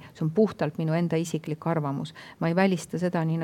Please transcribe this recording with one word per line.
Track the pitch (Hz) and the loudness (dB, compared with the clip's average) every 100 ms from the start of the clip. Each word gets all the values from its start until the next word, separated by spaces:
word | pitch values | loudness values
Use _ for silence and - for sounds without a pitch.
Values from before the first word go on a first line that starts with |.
| - | -8
See | - 156 | -4 0
on | |
puhtalt | 160 214 - 151 151 | 4 2 2 -4 -2
minu | 160 | 0
enda | 160 170 165 | 0 2 0
isiklik | 170 160 160 151 165 | 0 -4 -4 -4 -2
arvamus. | 165 143 139 156 - - - | 0 -2 -4 -6 -12 -20 -4
Ma | 165 | 0
ei | 170 | 4
välista | 196 175 - 165 | 4 2 -2 -4
seda, | 180 180 | -2 0
nii | 160 165 | 0 0